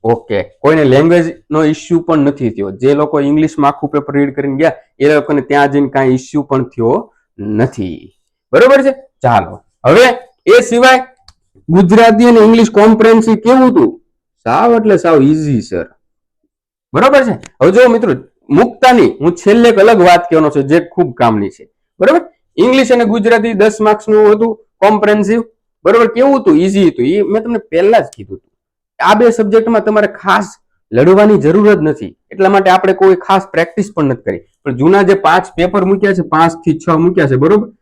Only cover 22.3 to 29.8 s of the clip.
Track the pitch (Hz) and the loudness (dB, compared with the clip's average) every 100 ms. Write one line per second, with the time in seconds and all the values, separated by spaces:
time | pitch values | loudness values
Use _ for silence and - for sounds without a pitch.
22.3 | _ _ - 233 262 247 240 233 226 208 | _ _ -2 0 0 0 0 0 -2 0
23.3 | 233 226 202 214 214 214 208 - 214 208 | 0 -2 0 -2 0 -2 -2 0 2 2
24.3 | 208 226 220 _ _ 196 214 208 208 196 | 2 -2 -6 _ _ 0 0 0 0 -2
25.3 | 233 226 _ _ _ 165 233 233 226 269 | -4 -6 _ _ _ 0 0 0 0 0
26.3 | 269 202 156 190 196 175 - 127 196 196 | 2 0 0 0 0 0 0 -2 -2 -2
27.3 | 214 226 233 - 160 196 226 160 - 95 | -4 -4 -8 -4 -2 2 0 -2 -14 -18
28.3 | 98 _ _ _ _ _ _ 175 214 233 | -18 _ _ _ _ _ _ -2 2 2
29.3 | 226 208 226 226 226 | 0 0 0 0 -2